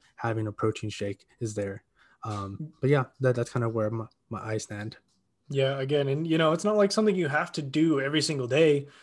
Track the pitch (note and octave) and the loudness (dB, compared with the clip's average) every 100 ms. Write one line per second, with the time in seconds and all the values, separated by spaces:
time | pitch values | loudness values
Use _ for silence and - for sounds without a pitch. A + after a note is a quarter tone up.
0 | _ - A#2 A2 G#2+ - A2 - G#2 - | _ -8 -4 -2 -4 -2 -2 -2 -8 -6
1 | G2+ G2 _ - A2+ G#2 G2 G2 _ _ | -8 -8 _ -10 -8 -4 -6 -8 _ _
2 | _ - A2+ G#2 G2 G#2 D#3 - C3 C#3+ | _ -14 -10 -8 -8 -10 -12 -2 2 2
3 | B2+ - B2+ A#2+ A#2+ B2+ A#2 A2+ G#2+ A2+ | 0 -2 0 0 -2 0 0 0 -2 -2
4 | A2 _ - G#2+ A2 A2 - G#2 G#2+ - | -8 _ -12 -10 -6 -6 -6 -10 -10 -14
5 | _ _ _ _ - C#3 C3+ C#3 C3+ D3 | _ _ _ _ -6 -2 0 -2 -2 0
6 | C#3 C#3+ E3 D#3+ D#3+ E3+ G#3 G#3+ G3+ A3 | 0 -2 0 2 4 2 2 2 2 4
7 | G#3+ F#3 D3+ D3+ E3+ - C3+ D3+ E3 C#3 | 2 2 0 0 -2 -6 -2 2 4 4
8 | C3+ D#3 C#3+ C#3+ B2 C3+ D#3+ C#3+ C#3 - | 2 0 0 -2 0 4 6 4 0 -20